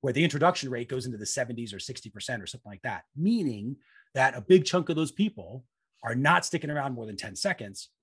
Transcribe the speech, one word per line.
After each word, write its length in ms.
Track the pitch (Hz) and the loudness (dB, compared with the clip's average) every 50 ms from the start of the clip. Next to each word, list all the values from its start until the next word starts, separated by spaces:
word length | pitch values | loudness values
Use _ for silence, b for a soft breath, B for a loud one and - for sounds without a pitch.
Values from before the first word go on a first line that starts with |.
where 120 | - 135 123 | 0 0 2
the 100 | 131 165 | 4 4
introduction 480 | 170 - 147 151 165 160 - - 135 | 4 4 6 4 4 4 4 -4 -4
rate 180 | 123 117 120 123 | -4 -6 -4 -4
goes 180 | 135 127 123 | -4 -6 -4
into 120 | 127 120 104 | -6 -8 -6
the 80 | 107 | -6
seventies 480 | 101 - - 127 113 120 113 117 107 101 | -6 -2 -2 -2 -4 -4 -8 -8 -8 -8
or 60 | 98 | -10
sixty 280 | - - 131 - - 113 | -10 -10 -12 -12 -12 -14
percent 320 | 98 104 - - 127 113 | -14 -12 -8 -6 -6 -6
or 60 | 98 | -8
something 240 | 87 - 123 _ 104 | -10 -12 -14 _ -16
like 120 | 101 95 - | -16 -10 -8
that, 200 | 127 107 90 - _ _ | -8 -8 -8 -10 _ _
meaning 640 | 139 160 196 233 233 190 143 113 104 101 117 139 - b b b b b b b | -2 0 2 2 2 0 -2 -2 -4 -6 -8 -8 -10 b b b b b b b
that 220 | 127 131 131 - | 2 2 2 2
a 40 | 127 | -2
big 240 | 104 - 185 185 - | 4 6 8 8 8
chunk 240 | - - 180 165 - | 6 2 0 2 2
of 40 | 170 | 0
those 160 | 156 160 147 | 0 0 -2
people 540 | - - 202 214 - - 90 82 - 131 127 _ _ _ _ _ _ _ - | 0 0 -2 -2 0 -6 -14 -12 -14 -14 -16 _ _ _ _ _ _ _ -8
are 100 | 117 117 | -4 -2
not 300 | 123 135 147 170 180 170 | 2 6 6 6 6 4
sticking 260 | - - 165 - 147 | 2 -4 -4 -4 -2
around 220 | 151 147 139 139 131 | -4 -2 -2 -4 -6
more 140 | 120 113 | -6 -8
than 100 | 107 107 | -10 -10
ten 180 | 98 - 110 95 | -10 -10 -10 -8
seconds 540 | - - 196 180 - 113 101 98 - - - _ _ | -4 -2 -2 -2 -2 -6 -12 -12 -14 -16 -18 _ _